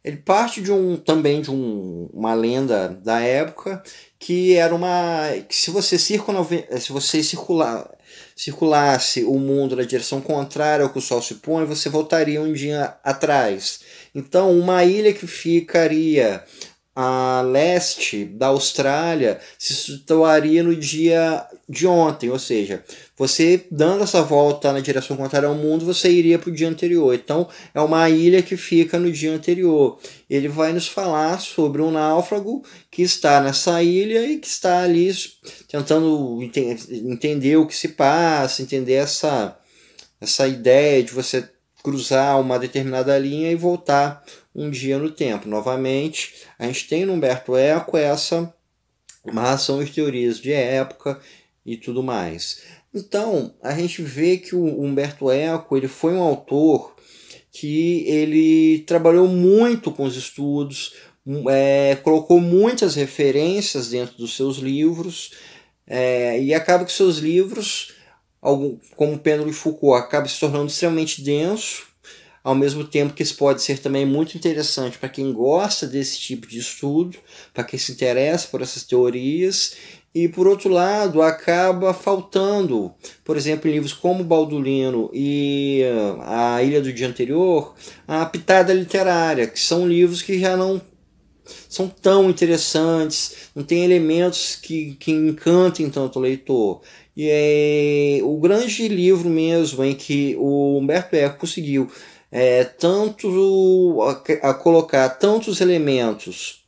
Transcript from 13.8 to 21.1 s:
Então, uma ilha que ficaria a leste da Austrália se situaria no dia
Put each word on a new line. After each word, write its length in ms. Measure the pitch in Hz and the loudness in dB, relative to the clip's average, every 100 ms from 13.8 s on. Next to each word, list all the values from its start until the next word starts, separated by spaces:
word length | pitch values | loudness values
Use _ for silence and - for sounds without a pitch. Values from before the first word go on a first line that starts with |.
| - - - 143 | -18 -20 -14 -14
Então, 420 | 139 180 190 175 | 0 2 4 4
uma 280 | 180 185 175 | 4 4 4
ilha 260 | 202 208 | 6 2
que 160 | 202 175 | 0 -10
ficaria 1160 | - 165 170 165 170 160 156 160 147 113 95 - - - _ _ - | -8 0 0 2 2 2 2 2 4 2 0 -10 -20 -20 _ _ -4
a 400 | 127 127 127 127 | -2 0 0 0
leste 840 | 127 135 165 180 175 - - 104 101 | 2 2 2 0 -2 -4 -6 -6 -8
da 220 | 104 131 | -2 0
Austrália 920 | 135 - - 135 143 170 160 120 95 - - | 2 0 -2 0 0 -2 0 0 -2 -12 -12
se 160 | - | -8
situaria 880 | 131 - 139 - 160 160 156 151 160 | -8 -8 -12 0 4 6 4 4 2
no 140 | 170 165 | 2 0
dia 720 | 147 156 165 | -4 0 2